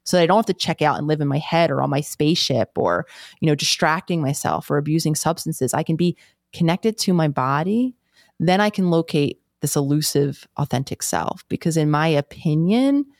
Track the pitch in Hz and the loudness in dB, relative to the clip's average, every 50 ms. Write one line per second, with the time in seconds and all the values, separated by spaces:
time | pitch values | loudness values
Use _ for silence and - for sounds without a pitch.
0 | _ - - 180 170 165 185 220 220 - 185 - - - 160 - 156 147 135 - | _ 0 2 2 4 4 4 2 2 0 -2 -4 -4 -4 -2 0 2 2 2 0
1 | 143 147 151 151 151 143 139 151 - - - 165 170 151 139 135 135 139 139 147 | 0 -2 0 0 0 0 0 -2 -2 0 2 2 2 2 2 0 0 0 0 -2
2 | 151 - - - 151 151 175 - - - 135 120 104 - _ - - 87 87 90 | -4 -4 -4 0 2 2 2 2 0 0 0 0 0 -2 _ -2 0 2 0 0
3 | - - - - - - - _ - 156 147 143 - - - - 180 156 156 180 | -2 -6 -12 -20 -20 -20 -8 _ 0 0 2 2 0 -2 -2 0 0 0 0 0
4 | - - 180 165 147 131 147 - - - - - - - 147 147 147 151 156 165 | -2 -4 -4 -2 -2 -2 -2 -2 -2 -2 -2 -2 -2 -2 -2 -2 0 0 0 0
5 | 156 156 151 - - 156 170 - - 160 160 - 135 123 - - 165 - 160 151 | 0 0 -2 0 -2 -2 -4 -4 -6 -8 -4 -2 -2 -2 -2 -2 -2 -2 -2 0
6 | 139 131 - - _ _ _ _ _ _ - - 175 160 170 - - 226 214 - | 0 0 0 -2 _ _ _ _ _ _ -6 -2 0 0 0 0 -2 -2 -2 -2
7 | - 202 180 170 160 151 143 - 127 131 139 147 165 185 208 233 254 254 247 _ | 0 0 2 2 2 2 0 0 0 0 0 0 0 0 0 0 -2 -2 -4 _
8 | _ _ _ _ _ _ _ - 160 175 180 196 208 214 208 208 190 175 165 165 | _ _ _ _ _ _ _ -2 0 2 2 4 2 0 0 0 2 2 2 2
9 | 165 - - 151 143 - - - _ _ _ _ - 143 - 156 143 139 147 151 | 2 0 0 0 0 0 -2 -6 _ _ _ _ -6 -2 -2 0 0 2 2 0
10 | 151 - - 147 143 143 139 - - _ _ - 143 - - 123 135 - - - | 0 0 0 0 0 0 -2 -8 -14 _ _ -6 -4 -2 -2 -4 -4 -6 -8 -8
11 | - - - - - - - - - - - - - 170 156 165 151 151 151 147 | -6 -4 -4 -4 -4 -4 -6 -8 -8 -8 -8 -4 -2 -2 0 0 0 2 0 0
12 | 156 165 156 143 143 - - - - 170 151 156 165 180 214 247 262 277 277 285 | 2 2 2 0 0 -4 -8 -6 -2 -2 0 0 2 2 2 2 2 2 2 0
13 | 285 - _ | -2 -4 _